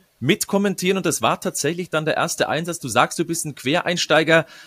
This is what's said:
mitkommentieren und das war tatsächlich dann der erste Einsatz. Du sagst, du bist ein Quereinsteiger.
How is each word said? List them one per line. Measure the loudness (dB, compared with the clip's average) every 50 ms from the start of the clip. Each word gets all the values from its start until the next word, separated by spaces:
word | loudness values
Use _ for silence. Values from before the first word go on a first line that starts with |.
| _ _ _ -4
mitkommentieren | 0 0 2 0 0 0 0 0 2 0 -2 0 0 0 0
und | 0 0
das | 0 0 2 2
war | 0 0 0
tatsächlich | -2 -6 -4 -2 -2 -2 -2 -4 -4 -4
dann | -4 -2 0
der | 0 0
erste | 0 -2 -2 -2 -2 -2 0
Einsatz. | -2 -2 -4 -6 -8 -8
Du | -6 -2
sagst, | 2 2 2 2 0 -2
du | -4
bist | -4 -4 -6 -6
ein | -8 -8
Quereinsteiger. | -6 -4 -2 0 0 0 -2 -2 -2 0 2 4 4 4 6 4 4 2 0 -6 -20 -20